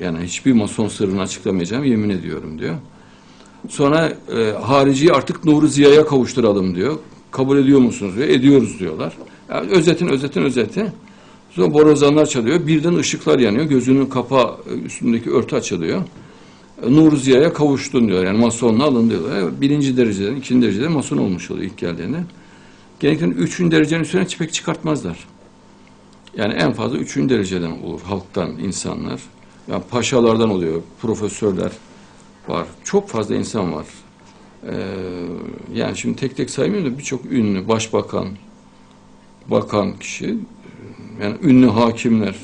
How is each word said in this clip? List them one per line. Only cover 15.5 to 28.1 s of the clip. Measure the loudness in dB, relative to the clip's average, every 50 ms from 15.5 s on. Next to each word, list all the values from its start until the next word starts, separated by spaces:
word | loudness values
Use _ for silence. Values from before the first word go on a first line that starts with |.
| -2
açılıyor. | -4 -4 -4 -4 -4 -2 -2 -2 -4 -6 -8 -10 -16 -20 -20 -20 -20 -20 -20 -20 -20 -20 -20 -16 -6 0
E, | 2 6
"Nuru | 6 6 6 4
Ziya'ya | 4 4 4 4 6 6 4 2
kavuştun." | 2 0 0 0 0 -2 -2 0 2 2 2
diyor. | 2 0 0
Yani | 0 2 2
masonluğa | 2 2 0 0 0 2 2 2 2
alın | 2 2 2 2 2
diyorlar. | 2 0 -2 -4 -4 -4 -4
E, | -4 -2 -2
birinci | -2 0 0 0 0 0 2
dereceden, | 2 2 2 0 -2 -4 -4 -4
ikinci | -6 -4 0 2 2 2
dereceden | 2 0 0 -2 -2 -2
mason | -2 -2 -2 -2 -2
olmuş | -2 -2 -2 -4 -6 -8
oluyor | -8 -8 -8
ilk | -8 -8 -8
geldiğinde. | -8 -6 -6 -6 -6 -6 -6 -6 -8 -8 -12 -18 -20 -20 -20 -20 -20 -20 -20 -20 -20 -20 -8 -2
Genellikle | 0 0 0 0 0
üçüncü | -2 -2 -2 -2 -4 -2 -2 0 2 2
derecenin | 2 2 2 0 -2 -2
üstüne | -2 -2 -2 -2 -4 -4 -6
pek | -6 -6 -6
çıkartmazlar. | -6 -6 -6 -6 -6 -4 -4 -4 -4 -4 -8 -10 -12 -14 -20 -20 -20 -20 -20 -20 _ -20 -20 -20 -20 -20 -20 -20 -20 -20 -20 -20 -20 -20 -16 -8
Yani | -6 -4 -4 -2
en | 0 -2 -2 -2
fazla | -2 -4 -4 -4 -6
üçüncü | -6 -6 -4 -4 0 0 0
dereceden | 0 0 -2 -4 -4 -4 -6
olur | -8 -8 -10 -10 -12 -10
halktan | -8 -8